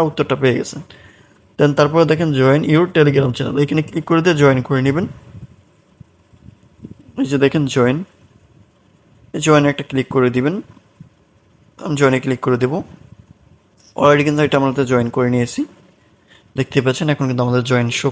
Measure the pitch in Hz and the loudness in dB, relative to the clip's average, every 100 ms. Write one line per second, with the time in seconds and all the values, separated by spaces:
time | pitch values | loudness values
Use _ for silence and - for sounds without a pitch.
0 | 160 151 143 - 131 117 - - - - | 0 -2 -2 0 0 0 -4 -10 -16 -20
1 | - _ _ _ _ - 147 143 147 160 | -20 _ _ _ _ 0 0 2 2 2
2 | 160 160 165 135 131 147 160 156 180 175 | 2 2 0 2 4 2 2 2 2 2
3 | 147 139 135 120 127 131 143 156 156 170 | 2 2 0 -2 -4 -2 -2 -2 -4 -8
4 | - 165 170 151 143 131 123 135 131 147 | -2 0 2 4 4 2 0 -2 0 -2
5 | 214 - - - - - _ _ _ _ | -4 -10 -20 -20 -20 -20 _ _ _ _
6 | - _ _ _ - - _ _ - - | -20 _ _ _ -20 -20 _ _ -20 -20
7 | - - 135 139 135 160 139 135 123 147 | -18 -8 -4 2 2 2 0 0 0 0
8 | 190 _ _ _ _ _ _ _ _ _ | -8 _ _ _ _ _ _ _ _ _
9 | _ _ _ 170 156 151 143 139 143 131 | _ _ _ -4 2 2 2 -2 -6 -6
10 | 127 135 127 123 139 196 - - _ _ | -2 0 0 0 -2 -4 -10 -20 _ _
11 | - _ _ _ _ _ _ - - 143 | -20 _ _ _ _ _ _ -14 -8 0
12 | 139 131 131 127 - 123 127 156 - - | 2 2 -2 -4 -2 0 0 -2 -8 -18
13 | - - _ _ _ _ _ _ _ - | -20 -20 _ _ _ _ _ _ _ 0
14 | 147 147 147 147 147 139 135 131 127 127 | 2 4 2 0 0 2 0 -2 0 0
15 | 117 131 123 123 120 - 302 - _ _ | 0 -2 0 0 -2 -4 -8 -10 _ _
16 | _ _ _ - _ - 135 139 127 127 | _ _ _ -20 _ -6 -2 0 0 -2
17 | 151 143 135 127 123 123 123 123 117 - | -2 -2 -2 -2 0 0 0 0 0 -2
18 | 139 | -4